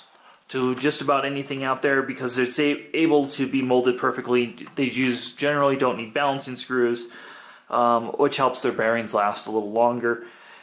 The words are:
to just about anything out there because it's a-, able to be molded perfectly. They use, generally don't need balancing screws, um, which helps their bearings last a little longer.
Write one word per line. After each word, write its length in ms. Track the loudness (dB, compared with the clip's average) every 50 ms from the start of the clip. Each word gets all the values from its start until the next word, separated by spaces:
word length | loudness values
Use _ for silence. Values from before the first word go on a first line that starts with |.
| -14 -20 -20 -20 -20 -20 -20 _ _ -8
to 260 | -4 -2 0 0 0
just 260 | 0 0 0 0 0
about 240 | 0 0 0 0 0
anything 380 | -2 -4 -6 -6 -6 -6 -4
out 180 | -2 -2 -2 0
there 220 | 2 2 2 2
because 340 | 0 0 -4 -6 -6 -2 0
it's 220 | 0 0 0 2 2
a-, 260 | 2 2 0 -2 -4 -4 -2
able 320 | 0 2 4 4 2 2 0
to 180 | -2 -4 -2
be 160 | -2 0 0
molded 340 | 0 2 2 4 4 2 2
perfectly. 720 | 2 0 -2 -2 -2 -2 0 0 2 0 -2 -6 -12 -18 -10 -6
They 160 | -4 -4 -2
use, 400 | 0 0 0 0 0 -2 -4 -8
generally 460 | -6 -2 0 0 2 2 2 2 2
don't 200 | 2 2 0 0
need 160 | -2 -6 -6
balancing 440 | -2 -2 0 0 -2 -4 -6 -8 -10
screws, 500 | -10 -6 -2 0 2 2 2 2 -2 -6 -10 -18 -20 -20 -20 -20 -20 -20 -20 -20 -20 _ -2
um, 380 | 0 2 4 4 4 2 0 -2
which 280 | 0 2 2 2 2
helps 240 | 2 0 0 0 0
their 120 | -2 -2
bearings 420 | 0 0 2 2 0 0 -2 0 0
last 320 | 2 2 0 0 -4 -6
a 60 | -4
little 180 | -2 -2 -2 0
longer. 560 | 2 2 2 2 2 0 0 -2 -2 -4 -6 -14 -20 -20 -20 -20 -20 -20